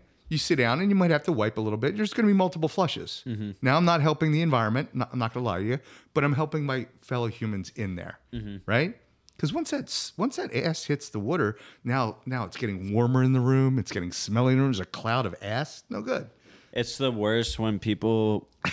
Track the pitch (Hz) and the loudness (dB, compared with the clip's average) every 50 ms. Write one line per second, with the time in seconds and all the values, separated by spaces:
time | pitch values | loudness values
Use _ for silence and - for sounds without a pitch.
0 | - _ _ _ _ - 160 151 - - 175 139 123 117 123 156 190 202 202 190 | -8 _ _ _ _ -4 -4 -4 0 0 2 4 4 4 2 2 2 2 4 4
1 | 180 170 156 147 - - 165 110 104 110 - 110 110 110 107 110 123 151 196 208 | 6 4 4 2 2 0 0 2 2 0 0 -2 -2 -2 -2 0 -2 -2 0 0
2 | 214 196 - - 220 208 202 196 185 175 - 165 156 147 - - 185 147 - - | -2 -2 0 2 4 4 6 6 4 2 0 -2 -2 -2 0 0 0 0 -2 -6
3 | - - - - - 127 113 107 107 104 98 - - 127 139 165 175 175 170 160 | -8 -10 -12 -10 -8 -8 -6 -6 -6 -8 -6 0 2 2 4 6 4 4 4 4
4 | 143 156 151 - 165 156 147 156 170 165 139 117 113 107 113 131 135 - - 127 | 4 2 2 2 2 2 2 2 2 4 4 4 4 2 2 0 -2 -2 -4 -4
5 | 123 - - 127 117 113 - 127 123 113 92 90 98 110 127 143 - - - - | -4 -2 -2 -2 -2 0 0 -2 -2 0 0 0 0 -2 -2 -4 -6 -14 -20 -20
6 | _ _ _ 151 139 147 143 143 156 147 - 156 147 139 131 131 113 - _ _ | _ _ _ 2 2 2 2 2 0 -2 -2 -4 -2 -2 -2 -4 -4 -8 _ _
7 | _ - 131 123 120 113 - - 113 110 104 98 90 - - - 107 95 90 85 | _ -4 -2 -2 -2 -2 -4 -4 -4 -4 -4 -4 -6 -8 -8 -6 -6 -6 -6 -8
8 | 90 87 - - _ _ - 117 107 104 101 95 - - 107 123 156 196 233 - | -10 -12 -16 -18 _ _ -10 -10 -10 -10 -12 -10 -2 0 2 2 2 0 -4 -10
9 | _ _ _ _ _ - _ - - 143 208 330 311 - 302 - - - - - | _ _ _ _ _ -20 _ -4 -4 -2 -2 -4 -4 -2 -4 -6 -6 -6 -6 -8
10 | - - - - 196 277 - - - - - 127 - 165 160 - - - 143 143 | -8 -8 -4 -4 -4 -2 -2 -6 -8 -4 -4 -2 -2 -2 -2 -4 -2 -4 -4 -4
11 | - - - 107 98 113 170 180 123 104 110 - - - - _ - 120 123 135 | -4 -8 -8 -6 -4 -2 0 0 0 0 -2 -4 -12 -20 -20 _ -4 -2 0 0
12 | 123 107 101 - _ 127 131 127 107 90 - - 123 107 98 90 95 98 104 113 | 0 -2 -4 -8 _ -6 -4 -4 -4 -6 -6 -6 -4 -4 -4 -4 -4 0 2 2
13 | 120 120 127 131 127 131 131 127 120 127 131 135 135 131 131 131 104 - - 101 | 4 4 4 4 4 4 4 4 4 4 4 4 4 4 2 0 -2 -4 -6 -6
14 | 87 87 - - - - 104 117 127 131 131 131 135 135 127 98 90 - - - | -6 -6 -8 -8 -6 -2 0 2 4 4 4 4 2 2 0 -2 -4 -8 -10 -8
15 | - 110 117 127 123 95 85 - 98 101 110 123 156 - - - _ _ 110 104 | -4 -2 0 0 -2 -2 -6 -8 -8 -6 -4 -4 -4 -6 -10 -18 _ _ -10 -8
16 | 110 - 151 - - - _ _ _ - - - _ _ - 120 117 - - - | -6 -4 -6 -6 -6 -10 _ _ _ -20 -20 -20 _ _ -6 -4 -4 -4 -4 -2
17 | 139 131 120 107 104 107 110 117 117 - - - 113 110 107 95 - 110 104 - | -2 -2 0 0 0 2 2 2 0 -2 -2 -2 -2 -2 -2 -2 -2 -2 -2 0
18 | - 113 113 110 110 107 107 98 - _ _ _ - 175 | 0 2 2 2 2 2 0 0 -4 _ _ _ -6 -4